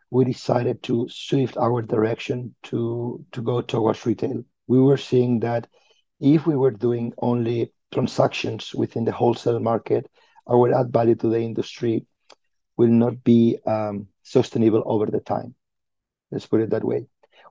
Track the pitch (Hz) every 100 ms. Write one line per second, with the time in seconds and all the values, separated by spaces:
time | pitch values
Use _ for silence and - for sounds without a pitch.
0 | - 123 127 120 - 123 123 117 - 120
1 | 123 - - 143 120 - 117 123 113 113
2 | 110 120 - 127 120 - - 117 117 120
3 | 120 - - - 117 120 117 117 110 107
4 | 123 104 - 120 - _ - 127 131 135
5 | - 127 123 120 117 120 117 _ _ _
6 | _ - 139 156 160 147 135 107 120 120
7 | 117 - 123 120 117 120 120 _ _ -
8 | 127 - 131 - 113 113 - - 113 117
9 | 117 - 120 113 - 117 113 113 - 117
10 | 127 _ _ _ - 120 123 123 123 120
11 | 117 110 113 113 117 113 - - 120 113
12 | - _ _ - _ _ _ - 117 117
13 | 120 123 123 117 117 113 - 110 107 101
14 | 101 _ - 135 120 123 113 107 - 110
15 | 107 104 - - - - _ _ _ _
16 | _ _ - - - 110 110 110 113 120
17 | 120 _ _ _ -